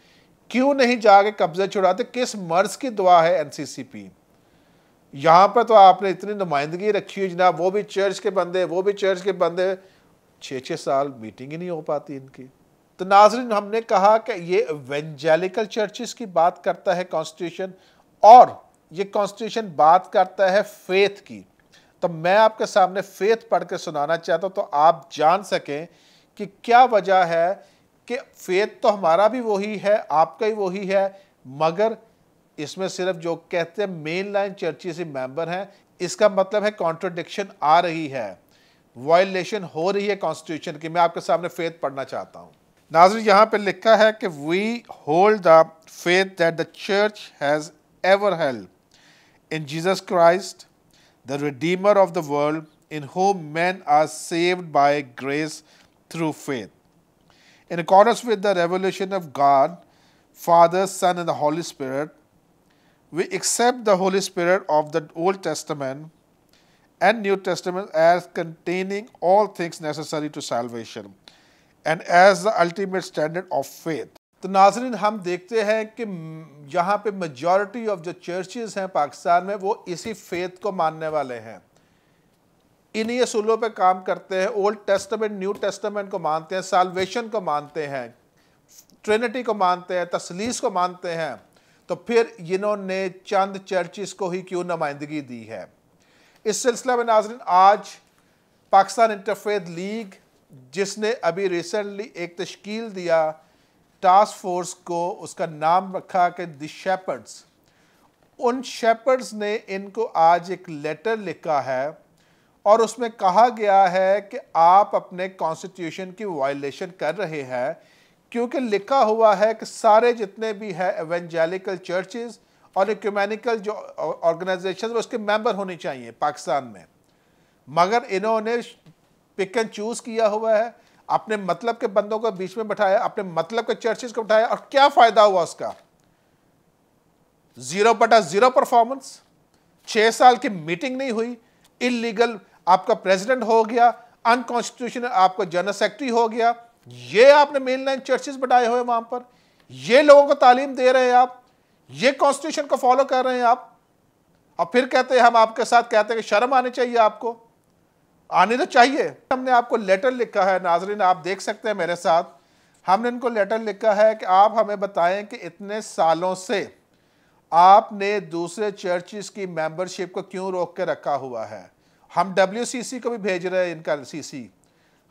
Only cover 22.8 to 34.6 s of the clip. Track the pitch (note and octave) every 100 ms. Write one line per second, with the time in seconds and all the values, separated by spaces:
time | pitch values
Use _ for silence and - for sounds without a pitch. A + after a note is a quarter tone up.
22.8 | F3+ F#3+ F3+ - G3 A3+ - F3+ F3 F3+
23.8 | - D3+ D3 E3 E3 E3+ F#3+ F#3+ G3+ C#3+
24.8 | D#3 E3 - - D3+ F#3 G3+ F3 - C#3+
25.8 | E3+ _ _ _ _ - G#3 - - A#3
26.8 | B3+ G#3+ F3+ F#3 E3+ E3 E3+ G3 - _
27.8 | _ _ - B3 - _ - F#3 G#3 -
28.8 | A#3+ G#3 F3 E3 G#3+ B3+ A3+ G3 G#3 G3+
29.8 | F#3 G#3 - D3 D#3+ - A3 A3 F#3+ F#3+
30.8 | F#3 G3 G3 G3 _ _ B2+ C#3 D#3+ E3+
31.8 | A3 A3 _ _ _ _ _ - C#3+ -
32.8 | F#3+ F3+ F3+ E3+ E3 E3 - F3+ E3 -
33.8 | G3+ E3+ D3+ F3 G3+ G3+ G3+ G3